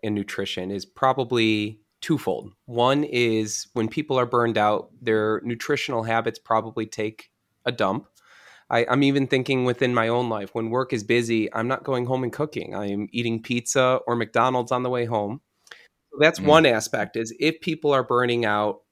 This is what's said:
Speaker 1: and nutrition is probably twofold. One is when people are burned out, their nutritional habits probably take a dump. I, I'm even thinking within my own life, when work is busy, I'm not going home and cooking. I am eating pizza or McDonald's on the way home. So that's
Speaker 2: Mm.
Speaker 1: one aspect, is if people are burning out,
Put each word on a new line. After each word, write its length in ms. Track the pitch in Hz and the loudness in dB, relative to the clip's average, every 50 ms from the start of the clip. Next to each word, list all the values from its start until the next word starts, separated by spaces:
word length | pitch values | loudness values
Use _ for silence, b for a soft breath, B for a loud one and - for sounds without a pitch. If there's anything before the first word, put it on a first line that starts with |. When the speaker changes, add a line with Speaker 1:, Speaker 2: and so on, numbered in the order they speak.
| - | -4
Speaker 1:
and 120 | 107 104 | -4 -2
nutrition 560 | 101 98 - - - 98 - - 92 92 92 | -2 -4 -4 -6 -6 -6 -6 -6 -6 -6 -6
is 120 | 101 98 95 | -6 -8 -10
probably 960 | - _ - 135 131 127 135 127 113 127 120 113 110 110 107 104 107 110 - _ _ _ _ | -12 _ 0 2 2 2 0 -2 -2 0 2 2 2 2 0 -2 -4 -8 -12 _ _ _ _
twofold. 520 | - - 160 131 - - 82 57 55 98 - _ _ | -4 -4 -4 -2 -2 -4 -4 -4 -6 -12 -20 _ _
One 380 | - 120 117 120 127 139 143 147 | -6 0 2 4 4 4 2 0
is 640 | - - 123 120 113 110 110 110 107 - - - - _ | 0 0 2 2 2 2 0 0 -2 -4 -8 -8 -6 _
when 140 | 120 110 110 | -2 -2 -2
people 300 | - - 151 - 135 127 | -2 -4 -4 0 0 0
are 80 | 123 | 0
burned 320 | 117 123 120 120 117 110 107 | 2 2 2 2 2 2 2
out, 320 | 104 104 107 - - - _ _ | 2 2 2 0 -2 -8 _ _
their 420 | 123 117 110 107 107 107 110 - - | -2 0 2 2 2 0 0 -2 -2
nutritional 580 | 117 120 117 - - 147 139 - - 131 113 | -6 -6 -6 -2 -2 -2 -2 -2 -2 -4 -4
habits 380 | 110 113 113 113 113 117 110 - | -2 0 0 0 0 -2 -6 -6
probably 480 | - - 113 110 110 113 110 113 110 107 | -2 0 0 0 0 -2 -6 -6 -8 -6
take 420 | - - 107 107 110 - - _ _ _ _ _ _ _ _ | -6 -6 -6 -6 -6 -10 -20 _ _ _ _ _ _ _ _
a 60 | 123 | -6
dump. 360 | 123 117 107 95 98 123 - _ _ b b b b b b b b b b b | -2 0 0 0 0 -2 -6 _ _ b b b b b b b b b b b
I, 120 | 120 117 117 - | 0 0 2 2
I'm 140 | 123 139 143 | 2 4 4
even 240 | 139 139 143 135 127 | 4 4 2 2 2
thinking 380 | 139 131 123 - 135 127 123 | 0 0 0 0 0 2 2
within 280 | 127 120 - 135 123 123 | 0 2 2 0 2 2
my 140 | 117 113 113 | 2 2 2
own 200 | 117 123 123 117 | 2 0 0 0
life, 280 | 110 104 101 98 - | -2 -4 -6 -6 -6
when 160 | 117 113 113 | -6 -4 -2
work 200 | 117 127 131 - | -2 -2 -2 -2
is 120 | 135 113 101 | -4 -4 0
busy, 500 | 107 117 120 117 113 117 110 107 104 - | 2 2 2 2 2 0 0 0 -2 -2
I'm 140 | 113 113 120 | -4 -2 -2
not 160 | 131 127 - | -2 -4 -2
going 240 | 143 131 120 123 120 | -4 -2 -2 0 -2
home 160 | 131 127 131 | -2 -2 -2
and 100 | 120 - | -4 -4
cooking. 400 | - 151 151 - 104 80 - 101 | -4 -6 -4 -4 -8 -10 -8 -8
I 140 | 98 104 101 | -6 -6 -4
am 220 | 101 101 107 - | -4 -4 -6 -4
eating 320 | - 117 113 113 117 113 113 | -4 -4 -2 -2 -2 -4 -4
pizza 560 | - 123 120 120 - - 139 127 127 131 127 - 123 | -4 -4 -4 -2 -2 0 2 2 4 2 2 0 -2
or 80 | 117 | -2
McDonald's 560 | 117 113 110 - 120 120 131 131 127 120 120 | -2 -2 -2 0 2 2 2 2 0 -2 -2
on 100 | 131 123 | -2 -2
the 80 | 127 123 | -2 -2
way 160 | 127 123 120 | -2 -2 -2
home. 360 | 113 117 107 104 101 117 147 - _ _ B B B B B B B _ _ _ _ | -2 -2 -2 -2 -4 -6 -8 -12 _ _ B B B B B B B _ _ _ _
So 60 | 147 135 | -2 2
that's 200 | 151 160 156 - | 2 2 2 2
Speaker 2:
Mm. 60 | - | 4
Speaker 1:
one 200 | 147 151 160 160 | 6 6 8 8
aspect, 500 | 135 117 107 - - - 117 104 - - | 6 4 2 0 -2 -4 -4 -4 -4 -4
is 160 | 113 117 113 - - | -6 -6 -6 -4 -2
if 220 | 143 156 160 - | 0 0 0 -2
people 320 | - 180 156 156 - 147 139 | -4 -6 -6 -2 0 2 2
are 100 | 131 123 | 2 2
burning 400 | - 123 120 123 120 120 120 117 | 2 2 2 2 2 2 2 2
out, 380 | 107 104 104 107 107 98 - _ _ | 2 2 2 0 0 -2 -6 _ _